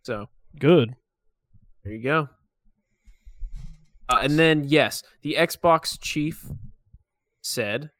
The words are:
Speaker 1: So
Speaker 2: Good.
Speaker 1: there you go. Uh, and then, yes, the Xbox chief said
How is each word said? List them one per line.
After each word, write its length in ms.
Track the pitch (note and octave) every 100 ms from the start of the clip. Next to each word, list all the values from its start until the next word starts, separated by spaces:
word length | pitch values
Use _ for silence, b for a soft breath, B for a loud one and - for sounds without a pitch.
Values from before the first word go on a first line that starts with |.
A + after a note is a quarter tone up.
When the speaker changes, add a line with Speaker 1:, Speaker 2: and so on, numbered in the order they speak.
Speaker 1:
So 260 | - G#2+ G#2 _ - D3
Speaker 2:
Good. 360 | C#3 F3 A#2 B2+ _ _ _ _ _ - _ _
Speaker 1:
there 100 | G#2
you 80 | A2
go. 280 | B2 D#3+ C#3+ _ _ _ _ _ _ _ - - - - - - - - _ _ -
Uh, 120 | B2+
and 160 | C#3 D3+
then, 240 | D#3+ D#3
yes, 400 | C#3 D3+ A2 - b b
the 140 | D3+
Xbox 640 | B2 E3+ - F3 D#3+ - -
chief 480 | - D#3 D3+ D#3+ - - - - _ - _ _ _ _
said 500 | - - G#2 A2+ D3+